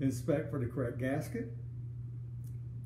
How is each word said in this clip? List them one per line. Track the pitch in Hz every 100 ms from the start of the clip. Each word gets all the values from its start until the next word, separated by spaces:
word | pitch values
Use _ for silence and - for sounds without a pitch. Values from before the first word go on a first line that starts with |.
Inspect | 135 120 - 143 -
for | 139
the |
correct | 117 139 120 120
gasket. | 131 143 - 233 - - - - - - - - - - - - - -